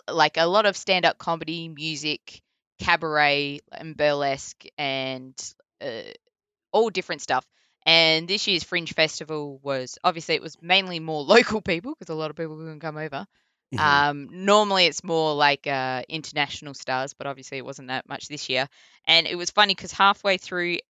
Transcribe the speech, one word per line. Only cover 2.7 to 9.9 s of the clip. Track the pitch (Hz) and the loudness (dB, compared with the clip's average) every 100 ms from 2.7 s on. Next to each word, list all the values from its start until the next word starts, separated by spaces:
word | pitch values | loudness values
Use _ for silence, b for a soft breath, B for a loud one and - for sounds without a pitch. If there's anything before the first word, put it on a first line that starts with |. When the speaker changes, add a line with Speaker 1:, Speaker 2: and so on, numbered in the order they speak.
| - | -6
Speaker 1:
cabaret, | - 170 160 151 147 143 143 143 - | 0 2 2 2 4 2 -2 -8 -14
and | - 160 151 | -16 -12 0
burlesque, | 147 143 139 135 - - - - | 0 2 -2 -4 -8 -18 -18 -8
and, | 143 135 131 131 131 131 - - _ - | -6 -4 -6 -8 -12 -16 -18 -18 _ -14
uh, | 135 113 53 - _ _ _ _ _ | -10 -10 -12 -18 _ _ _ _ _
all | 202 226 | 0 2
different | 185 - 156 | -2 -6 -6
stuff. | - 131 - _ _ _ - | -2 -2 -2 _ _ _ 4
And | 165 160 160 170 | 6 6 4 0
this | 202 - | -4 0
year's | 180 | -2
Fringe | - 175 160 | -2 -6 -4
Festival | - 160 - 151 156 143 135 | 0 0 -2 -10 -8 -10 -10
was, | 139 135 127 | -6 -6 -6